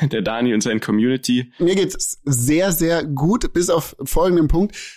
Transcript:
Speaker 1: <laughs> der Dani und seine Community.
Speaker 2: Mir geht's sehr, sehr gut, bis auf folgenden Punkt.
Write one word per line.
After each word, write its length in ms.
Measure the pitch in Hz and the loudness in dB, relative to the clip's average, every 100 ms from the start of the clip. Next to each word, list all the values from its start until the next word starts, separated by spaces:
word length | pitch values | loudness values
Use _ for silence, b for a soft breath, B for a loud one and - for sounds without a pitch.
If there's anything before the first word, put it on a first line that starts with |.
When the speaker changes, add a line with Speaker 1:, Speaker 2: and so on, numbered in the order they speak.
Speaker 1:
<laughs> 60 | 139 | -2
der 120 | 113 | -2
Dani 300 | 95 113 123 | -2 0 0
und 80 | 107 | 2
seine 200 | 120 110 | 0 -2
Community. 720 | - 107 120 131 - 123 123 - | 0 0 2 0 0 -2 -2 -2
Speaker 2:
Mir 160 | 170 196 | 0 2
geht's 440 | 185 - - - - | 0 -2 -8 -6 -4
sehr, 480 | 123 123 156 196 | 0 2 2 2
sehr 320 | 180 165 170 143 | 2 0 0 -2
gut, 480 | 139 156 240 - | -2 0 0 0
bis 160 | 170 175 | -2 0
auf 260 | 165 - - | 0 -2 -8
folgenden 460 | 135 - 185 175 151 | -4 0 2 4 4
Punkt. 260 | 165 208 B B | 2 0 B B